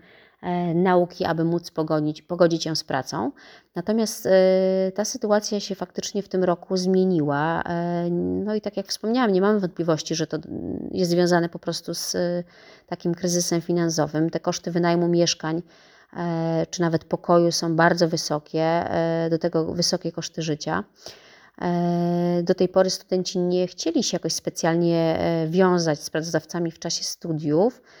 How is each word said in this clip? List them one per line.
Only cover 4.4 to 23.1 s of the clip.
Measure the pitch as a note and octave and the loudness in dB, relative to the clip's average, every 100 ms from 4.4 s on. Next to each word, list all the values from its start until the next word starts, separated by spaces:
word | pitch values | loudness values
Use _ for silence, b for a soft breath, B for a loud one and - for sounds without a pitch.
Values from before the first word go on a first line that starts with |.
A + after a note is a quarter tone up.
| F#3 F#3 F#3+ F#3+ F#3+ F#3+ | 6 4 4 2 0 -2
ta | G#3+ | -6
sytuacja | B3+ G#3+ G#3 G#3 G#3 | -4 0 0 0 -6
się | - F#3+ | -6 -8
faktycznie | F#3+ - - G3+ | -8 -8 -6 -6
w | F#3+ | -4
tym | F#3 | 0
roku | F3+ F3 - F#3+ | 2 0 -2 -2
zmieniła. | F3+ F#3 F#3 F3 D3 C#3+ D#3+ E3 | 2 2 4 2 0 0 0 -2
E, | - E3+ E3+ F3 F3 | -2 -4 -2 -2 -2
no | F3 F3+ F3+ G3 G#3+ | -2 -2 -2 -2 -4
i | |
tak | G#3 G3+ | -4 -6
jak | G3 | -8
wspomniałam, | - G#3 A#3+ A#3 | -6 -2 0 2
nie | F#3 | 4
mamy | G3 G#3+ | 4 2
wątpliwości, | F#3 - E3+ D#3 - D#3+ | 0 -2 0 0 0 -4
że | D#3 | -4
to, | D#3 | -6
mm, | - - F2 - - | -8 -10 -8 -8 -6
jest | - F3+ | -2 0
związane | F3 F3 F3 E3+ | 2 4 4 2
po | E3+ | -4
prostu | - E3+ - | -8 -8 -8
z, | E3+ - F#3 | -8 -6 -2
e, | F3 F3 F3 B B B _ | -2 -4 -8 B B B _
takim | F3 F3 E3 | -6 -4 -2
kryzysem | F3+ F3 F3 E3+ | 0 0 0 -2
finansowym. | E3 F3 E3+ E3 D3 D3+ E3 | 0 0 0 0 -2 0 -2
Te | E3 | -2
koszty | - F3 - | -4 -4 -4
wynajmu | E3+ E3+ E3+ E3+ | 0 2 2 2
mieszkań, | E3+ E3+ - D#3 D#3+ - b b b b - | 4 2 0 -4 -6 -8 b b b b -8
e, | F3 E3 E3 E3 E3 | -4 -2 -2 -2 -2
czy | - | -2
nawet | E3+ D#3+ | 0 0
pokoju | - - - F3 E3+ | -2 -6 4 4 6
są | E3 E3+ D#3+ | 2 -2 4
bardzo | E3+ F3 E3 | 4 4 2
wysokie, | E3 - D3+ - D#3 | 0 -2 -4 -4 -2
e, | D#3+ E3+ - - E3 E3 E3 | 0 0 0 0 0 0 0
do | E3 | 0
tego | F3 E3 E3 | 0 0 -2
wysokie | F3 F3 F3+ E3+ | -2 -2 -2 -4
koszty | E3 E3 - | -8 -10 -8
życia. | E3 D3+ - E3+ G#3 B B B B B B - | -4 -4 -2 -4 -4 B B B B B B -8
E, | F3+ F3 F3 F3 F3 F3 F3 F3 | -4 -2 0 0 0 0 0 0
do | F3 F#3 | 0 0
tej | F#3 | 2
pory | F#3+ F#3+ | 2 2
studenci | - - | 0 -4